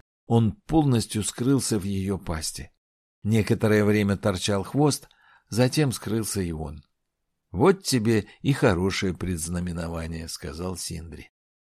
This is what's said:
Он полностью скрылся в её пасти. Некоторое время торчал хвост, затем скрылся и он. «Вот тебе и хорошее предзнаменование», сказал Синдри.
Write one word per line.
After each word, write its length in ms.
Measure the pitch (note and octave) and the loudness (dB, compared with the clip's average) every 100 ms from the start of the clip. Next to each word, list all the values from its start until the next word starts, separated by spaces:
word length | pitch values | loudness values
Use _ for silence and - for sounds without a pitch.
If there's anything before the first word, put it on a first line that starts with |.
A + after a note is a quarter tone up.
| - _ - | -16 _ 0
Он 280 | A#2 A2 | 2 2
полностью 680 | - - D#3+ C#3+ A#2+ - G#2+ | 0 0 2 4 2 0 -4
скрылся 540 | F#2+ - B2 C3+ - A2 | -4 -2 0 2 2 -2
в 60 | |
её 340 | G2 G2 F#2+ F#2+ | -2 -4 -2 -4
пасти. 540 | - D#2+ - - - _ _ _ _ _ | -4 -6 -6 -10 -14 _ _ _ _ _
Некоторое 640 | G2+ A2 G2 A#2 A2 G#2+ G#2 | 0 2 2 2 4 4 4
время 320 | G#2 G2+ F#2+ | 4 2 0
торчал 460 | G#2+ F#2 - G2+ | 0 -2 0 -2
хвост, 460 | F#2 C3+ D3 - - _ _ _ - | -2 2 2 0 -6 _ _ _ -6
затем 420 | G#2+ B2+ D3+ C#3+ | 2 2 4 0
скрылся 500 | G#2+ G#2 A2+ G#2 G2+ | 0 -4 -4 -2 -4
и 100 | F2 | -4
он. 320 | D#2 D2+ D2+ - _ _ _ _ _ _ | -4 -8 -12 -18 _ _ _ _ _ _
«Вот 320 | F2 E3 F#3+ | 2 4 4
тебе 420 | - C3 G#2+ A2 - - | 2 0 2 2 0 -6
и 100 | A2+ | -2
хорошее 600 | C#3 C3 F2 F#2+ - G2 | 2 4 4 0 0 -2
предзнаменование», 1120 | E2+ F2+ F2 D#2 F2 F2 E2+ E2 E2+ E2 E2 E2 | -4 -4 -4 -4 -4 -4 -6 -6 -6 -6 -8 -10
сказал 480 | - D#2 D#2 F2+ - | -10 -10 -8 -8 -6
Синдри. 540 | - E2+ D#2+ D#2 - _ _ _ _ | -8 -10 -10 -16 -18 _ _ _ _